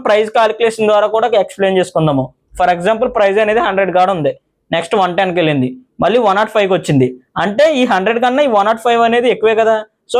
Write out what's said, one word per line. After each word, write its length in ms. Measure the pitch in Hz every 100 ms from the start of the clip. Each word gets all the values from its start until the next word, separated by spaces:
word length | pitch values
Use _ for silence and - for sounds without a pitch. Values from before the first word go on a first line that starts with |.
| 254
ప్రైస్ 240 | 208 220 240
క్యాలిక్యులేషన్ 540 | 220 220 226 226 214
ద్వారా 180 | 208 208
కూడా 140 | 220 240 220
ఎక్స్‌ప్లెయిన్ 380 | 190 - 190 185
చేసుకుందాము. 440 | 175 170 156 139 131 _ _ -
For 100 | 180
example 360 | 175 185 220 247 226
ప్రైస్ 220 | 196 196
అనేది 180 | 208 220 214
హండ్రెడ్ 260 | 196 190 180
కాడ 120 | 185 185
ఉంది, 160 | 143 - _ _ _ 170
నెక్స్ట్ 180 | 165 214
వన్ 120 | 180 175
టెన్కి 200 | 185 175
వెళ్ళింది, 300 | 156 147 127 - - -
మళ్ళీ 160 | 165 240 214
వన్ 100 | 196
నాట్ 120 | 214 220
ఫైవ్కి 180 | 190 180
వచ్చింది, 320 | 165 143 127 - _ -
అంటే 220 | 180 214 311 277
ఈ 40 | 247
హండ్రెడ్ 280 | 190 196 233
కన్నా 180 | 247 262 285
ఈ 20 | 208
వన్ 120 | 202
నాట్ 120 | 226 240
ఫైవ్ 160 | 233 233
అనేది 200 | 233 240
ఎక్కువే 220 | - 214 220
కదా, 140 | 220 220 214 _ -
so 60 | 247